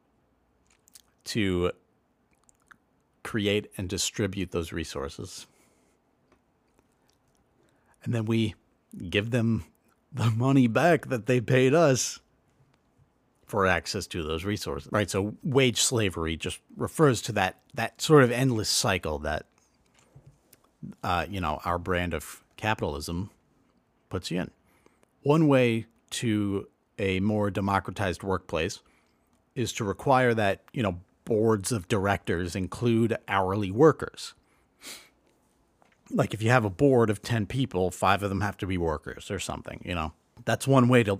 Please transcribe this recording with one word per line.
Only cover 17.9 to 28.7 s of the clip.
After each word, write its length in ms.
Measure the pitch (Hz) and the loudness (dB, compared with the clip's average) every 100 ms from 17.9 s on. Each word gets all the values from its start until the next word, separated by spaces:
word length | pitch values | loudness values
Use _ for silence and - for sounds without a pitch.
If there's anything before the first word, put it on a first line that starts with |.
| - | -4
sort 240 | - 151 | 6 6
of 80 | 123 | 6
endless 360 | 120 135 113 98 | 4 0 0 -2
cycle 500 | - 120 92 82 73 | 0 0 0 -2 -4
that, 260 | 76 76 - _ _ _ _ _ _ - - _ _ _ _ _ - - | -4 -6 -8 _ _ _ _ _ _ -20 -20 _ _ _ _ _ -18 -8
uh, 240 | 101 90 82 | -2 -2 -2
you 120 | 98 | -4
know, 200 | 85 76 | -2 -2
our 140 | 90 87 | -2 -4
brand 360 | 87 87 87 | -2 -2 -2
of 300 | 80 - - _ - | -4 -8 -16 _ -6
capitalism 760 | 107 110 92 71 76 85 101 - _ _ _ _ _ _ - | -4 -2 -4 -6 -6 -8 -8 -14 _ _ _ _ _ _ -12
puts 220 | 92 - | -10 -6
you 100 | 170 | -8
in. 100 | - - _ _ _ _ _ _ | -8 -12 _ _ _ _ _ _
One 260 | 139 156 151 | 2 4 6
way 380 | 135 123 117 110 _ _ | 4 4 0 -6 _ _
to 580 | - 123 107 101 98 - _ _ - | -6 -2 0 0 -4 -6 _ _ -4
a 220 | 98 92 | -2 0
more 300 | 101 107 101 | 0 0 -2
democratized 720 | 95 98 98 98 95 98 85 | -2 0 0 -2 -4 -4 -2
workplace 580 | 98 92 - 80 82 | -4 -4 -4 -4 -4